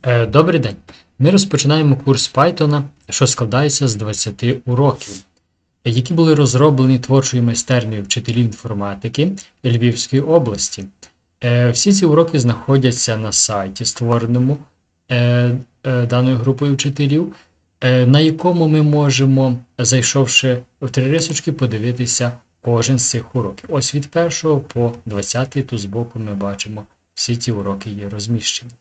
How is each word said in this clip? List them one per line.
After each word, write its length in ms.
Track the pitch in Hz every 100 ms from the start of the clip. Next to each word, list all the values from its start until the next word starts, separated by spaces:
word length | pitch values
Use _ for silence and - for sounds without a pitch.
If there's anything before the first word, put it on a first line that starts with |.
Е, 240 | 131 120 110
добрий 340 | 135 170 165
день. 160 | 110 98 - - _ -
Ми 120 | 143
розпочинаємо 680 | 196 196 139 139 156 147 135
курс 320 | 135 131 -
Пайтона, 560 | - 160 175 151 147 143 _ -
що 180 | - 135
складається 600 | - 113 123 147 - 135
з 60 |
двадцяти 680 | 104 107 101 107 98 120 135 -
уроків, 480 | 123 139 - - - _ _ _ _ _ _
які 300 | 120 113 123
були 200 | 165 165
розроблені 640 | 147 135 123 151 135 131 127
творчою 440 | 123 135 131 127
майстернею 600 | 120 113 - 127 110 107
вчителів 420 | 98 - 107 117
інформатики 880 | 120 - - 104 101 98 120 131 165 196 - _
Львівської 580 | 127 117 120 107 - 131
області. 600 | 147 165 120 98 - - 98 _ - _ _ _
Е, 260 | 123 120 123
всі 220 | 120 202
ці 140 | 196 180
уроки 340 | 151 165 151
знаходяться 760 | 120 117 - 139 127 120 - 110
на 160 | 110
сайті, 520 | - - 104 98 98
створеному, 760 | 113 - 117 117 117 123 127 143 - _ _ _ _
е, 60 | 123 120 120 123 127 - _
е, 220 | 131 123 120
даною 300 | 123 127 127
групою 380 | 120 135 143
вчителів, 600 | 139 143 139 143 151 196 - _ _ _ _
е, 260 | 127 127 123
на 140 | 143
якому 480 | 160 160 180 175 156
ми 140 | 156
можемо, 760 | 151 147 143 127 135 135 131 123 - -
зайшовши 840 | 113 131 120 139 131 - 131 123 123 _
в 100 | 135
три 200 | 131 131
рисочки, 420 | 160 160 151 -
подивитися 800 | 139 127 110 117 123 120 - 120 120 _ _
кожен 380 | - 117 117 131
з 120 | -
цих 260 | 120 - 127
уроків. 340 | 101 98 -
Ось 220 | 151 123
від 160 | 147 143
першого 500 | 170 170 - 160 143
по 320 | 143 120 120 117 -
двадцятий 560 | 104 98 120 131 143
тут 180 | 131 113
збоку 380 | 101 107 117 113
ми 160 | 107
бачимо, 520 | 101 101 98 104 107 101 _ _
всі 220 | - - 120
ці 160 | 120
уроки 380 | 107 98 98 110
є 180 | 101 101
розміщені. 640 | 104 107 117 - - 123 120